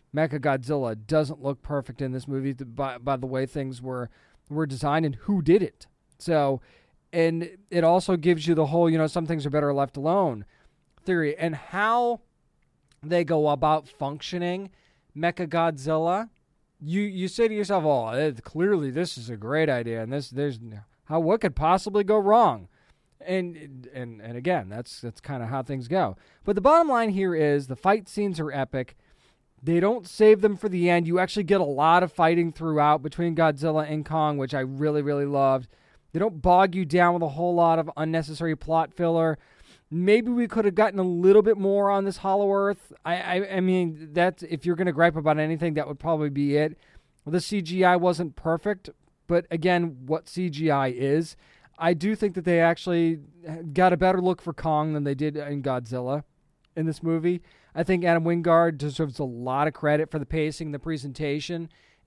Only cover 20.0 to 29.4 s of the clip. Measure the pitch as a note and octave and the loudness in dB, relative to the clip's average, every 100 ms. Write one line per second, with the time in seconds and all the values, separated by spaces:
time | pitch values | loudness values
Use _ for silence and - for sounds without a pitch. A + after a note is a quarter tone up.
20 | A2+ C#3 C3+ B2+ D3 A#2+ A#2 G#2 G#2+ _ | -6 -8 -8 -4 -4 -6 -12 -18 -20 _
21 | - D#3 E3 A3 G3+ C3 D#3 F#3+ - G3+ | -6 -2 0 0 0 0 2 2 0 0
22 | G3 G#3+ G3 A3 G#3 A2+ F2+ _ _ _ | 2 2 4 6 4 2 -8 _ _ _
23 | _ _ - F#3 F3+ E3 D3+ C3+ B2+ C3 | _ _ -6 -4 -4 -10 -16 -18 -16 -12
24 | A#2+ A2+ A2 A#2+ C3+ F3+ F#2+ G#2+ B2 - | -12 -12 -12 -6 -2 -2 -4 -10 -12 -12
25 | B2 - - C3+ A#2 C3+ B2+ C3+ A#2+ F#3 | -14 -12 -10 -8 -6 -6 -6 -8 -4 -2
26 | C3 F#2+ _ _ - G3+ A3 E4 E4 B3 | -2 -4 _ _ -4 0 4 4 4 2
27 | A3+ F#3+ F#3+ E3 D3+ C#3+ C3 C3 F#3 A3 | 0 0 0 2 2 2 -2 -2 0 0
28 | F#3+ - G3+ E3 D3+ C#3 C3 C3+ B2+ - | -2 -4 -4 -4 -6 -4 -4 -6 -8 -12
29 | _ _ _ _ | _ _ _ _